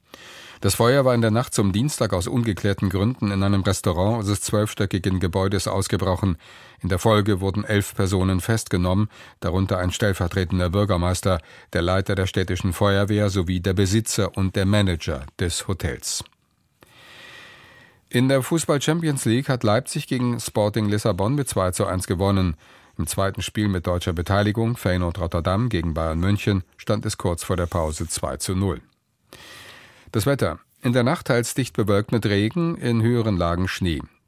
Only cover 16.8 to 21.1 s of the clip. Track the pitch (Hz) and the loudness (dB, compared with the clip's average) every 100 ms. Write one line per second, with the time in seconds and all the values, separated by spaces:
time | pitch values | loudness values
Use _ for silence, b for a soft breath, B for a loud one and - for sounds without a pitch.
16.8 | B B B B B B B B B B | B B B B B B B B B B
17.8 | B B B 123 131 135 123 165 - 143 | B B B 2 4 2 2 -2 2 0
18.8 | - 165 160 139 117 117 139 127 107 110 | 2 0 0 0 0 0 0 0 2 2
19.8 | - 151 - 131 123 117 - 113 104 110 | 0 -8 -4 -2 0 -2 -4 0 0 2
20.8 | 104 104 117 | 0 0 0